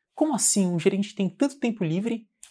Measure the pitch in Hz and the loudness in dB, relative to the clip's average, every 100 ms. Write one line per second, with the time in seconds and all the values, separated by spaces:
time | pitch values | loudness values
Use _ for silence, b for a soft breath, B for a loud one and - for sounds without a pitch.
0 | _ - 311 269 - 208 180 175 175 190 | _ -2 0 2 2 2 2 2 0 0
1 | 202 - 190 - 277 269 240 226 165 175 | -2 -2 -4 0 -2 0 -4 -2 -2 -2
2 | 226 226 - _ - | -2 -6 -8 _ -6